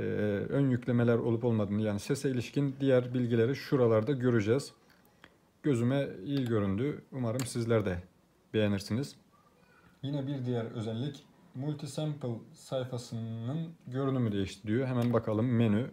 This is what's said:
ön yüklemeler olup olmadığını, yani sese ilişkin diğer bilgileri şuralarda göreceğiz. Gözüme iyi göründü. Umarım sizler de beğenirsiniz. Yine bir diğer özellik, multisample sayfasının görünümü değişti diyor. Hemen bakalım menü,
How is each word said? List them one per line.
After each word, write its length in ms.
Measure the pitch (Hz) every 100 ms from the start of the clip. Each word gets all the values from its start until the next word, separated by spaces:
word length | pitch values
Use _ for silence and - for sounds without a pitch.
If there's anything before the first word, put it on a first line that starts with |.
| 104 101 104 101 -
ön 200 | 139 139
yüklemeler 480 | 123 131 120 117 117
olup 280 | 123 113 123
olmadığını, 360 | 113 101 104
yani 180 | 107 101
sese 300 | - 135 143
ilişkin 460 | 123 113 143 143 131
diğer 340 | 135 127 123
bilgileri 420 | 127 120 117 113 139
şuralarda 560 | - 139 120 110 110
göreceğiz. 640 | 135 123 117 101 131 - - _ _ _ _ - _ _ _
Gözüme 460 | 151 120 120 139 143 - -
iyi 200 | 139 120
göründü. 580 | 113 101 98 143 - -
Umarım 340 | 135 120 120 120
sizler 400 | 123 113 113 98
de 180 | 87 - _ _ _ _
beğenirsiniz. 640 | 110 104 98 - 110 139 - _ _ _ _ _ _ _ _
Yine 260 | 135 143 131
bir 180 | 139 123
diğer 200 | 120 113
özellik, 600 | 120 107 113 143 - - _ _ 123
multisample 840 | 143 147 143 160 156 143 123 113 -
sayfasının 1160 | - - 135 123 120 - 117 113 113 117 156 165 - -
görünümü 440 | 127 135 131 113
değişti 360 | 101 95 - 107
diyor. 200 | 113 131
Hemen 260 | 123 120
bakalım 320 | 117 113 107 127
menü, 440 | 117 117 104 135